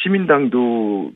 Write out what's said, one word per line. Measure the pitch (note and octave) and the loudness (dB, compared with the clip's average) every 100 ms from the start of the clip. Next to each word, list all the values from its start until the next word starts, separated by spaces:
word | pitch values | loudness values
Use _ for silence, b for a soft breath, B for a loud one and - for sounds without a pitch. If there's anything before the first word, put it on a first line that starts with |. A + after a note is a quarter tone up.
시민당도 | - G3 F3+ D3 C3 B2 B2 A#2 G#2+ G2+ D#2 | -2 0 2 2 2 0 0 0 -2 -2 -6